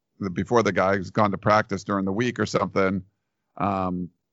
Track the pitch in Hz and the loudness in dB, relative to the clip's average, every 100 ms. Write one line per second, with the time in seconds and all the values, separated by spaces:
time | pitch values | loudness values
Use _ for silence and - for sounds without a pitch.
0 | _ - 98 90 95 120 104 95 95 98 | _ -10 -6 -4 2 2 4 2 2 0
1 | 92 113 104 95 107 107 107 95 - 101 | -2 0 0 2 2 4 2 -4 -2 -2
2 | 95 98 123 113 104 101 95 98 95 98 | -2 -2 -2 -2 -2 -2 -2 0 0 0
3 | 92 _ _ _ _ - 98 95 92 90 | -6 _ _ _ _ -6 -4 -2 -4 -4
4 | 87 _ _ | -8 _ _